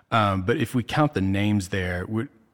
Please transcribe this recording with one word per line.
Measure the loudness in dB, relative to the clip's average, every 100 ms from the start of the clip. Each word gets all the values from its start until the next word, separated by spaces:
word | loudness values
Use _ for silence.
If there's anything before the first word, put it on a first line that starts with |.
| _
Um, | 2 2 2
but | 0 0
if | 0 -2
we |
count | -2 0 0
the | 2
names | 0 2 2 0 0
there, | -4 -2 -4 -4
we, | -4 -6 -10 _